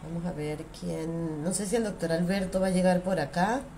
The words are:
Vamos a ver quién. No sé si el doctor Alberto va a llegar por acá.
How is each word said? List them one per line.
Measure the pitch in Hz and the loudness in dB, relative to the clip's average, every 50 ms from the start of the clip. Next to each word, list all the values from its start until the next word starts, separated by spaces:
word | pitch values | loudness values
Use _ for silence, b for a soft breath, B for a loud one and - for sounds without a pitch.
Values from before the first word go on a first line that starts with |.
| - | -10
Vamos | 160 165 170 165 | -6 -6 -4 -4
a | 175 165 | -4 -4
ver | 147 151 151 151 151 156 - - - | -4 -4 -4 -4 -6 -8 -12 -12 -10
quién. | - 175 165 160 160 160 165 165 165 165 156 151 147 | -6 -6 -4 -4 -4 -4 -4 -2 -2 -2 -4 -2 -2
No | 175 190 | -2 -2
sé | - 208 | -2 -2
si | 190 190 | 0 0
el | 240 226 | 0 0
doctor | 208 185 - - 165 165 | 0 -2 -4 -2 0 2
Alberto | 165 175 170 196 202 190 180 - 190 | 2 2 2 2 0 0 0 0 2
va | 190 190 | 2 4
a | |
llegar | 180 185 180 185 180 180 180 | 4 6 6 6 6 6 4
por | 185 190 165 | 2 0 0
acá. | 147 143 - 175 180 202 233 277 - - - | 0 -2 2 2 2 2 2 0 -2 -6 -14